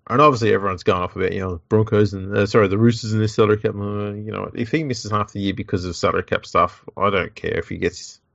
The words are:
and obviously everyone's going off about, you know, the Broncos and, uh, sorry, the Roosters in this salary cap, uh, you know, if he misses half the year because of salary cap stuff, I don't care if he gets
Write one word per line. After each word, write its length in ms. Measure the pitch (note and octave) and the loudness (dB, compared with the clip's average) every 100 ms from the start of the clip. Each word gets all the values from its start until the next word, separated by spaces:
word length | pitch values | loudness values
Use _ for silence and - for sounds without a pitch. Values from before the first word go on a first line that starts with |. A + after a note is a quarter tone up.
| - | -4
and 140 | C#3 | 4
obviously 320 | D3+ B2 A2 | 6 6 2
everyone's 300 | G#2 G2+ F#2 | 2 0 -4
going 200 | - F#2 | 0 0
off 120 | F2+ - | -2 -2
about, 160 | F#2 | -2
you 80 | F#2+ | -2
know, 140 | F#2+ | -4
the 80 | F2+ - | -6 0
Broncos 440 | G#2+ A2 G#2 G#2 | 2 4 4 2
and, 220 | G2 F#2+ G#2 | 0 -4 0
uh, 100 | G2+ | 2
sorry, 220 | A#2 G2+ | 4 4
the 100 | G2 | 4
Roosters 360 | A#2 A#2 A2 | 2 2 -2
in 60 | A2 | 0
this 160 | G#2+ - | 0 2
salary 240 | G#2+ G#2+ | 4 4
cap, 160 | G#2+ G#2 | 0 -6
uh, 360 | G2+ G#2 G#2 | -6 -6 -8
you 200 | G#2 G#2+ | -8 -8
know, 200 | G2+ G2 | -8 -8
if 180 | - A#2 | -6 -4
he 120 | D#3 | -4
misses 280 | D3+ A#2+ G#2 | -4 -6 -4
half 200 | G#2 G2+ | -4 -4
the 80 | G2+ | -4
year 140 | G2 | -4
because 320 | G2 G#2+ G2 F2+ | -4 -4 -4 -4
of 100 | E2+ | -2
salary 280 | F2+ F2+ | -2 -2
cap 220 | - - - | -2 -4 -2
stuff, 380 | E2+ F2 - - - | 0 0 -2 -18 -4
I 140 | G2 | 0
don't 220 | G2 E2 | 0 -2
care 240 | - E2+ D#2+ | -6 -6 -4
if 100 | - | -6
he 80 | F2 | -4
gets 420 | F2 F2+ - - _ | -4 -4 -16 -20 _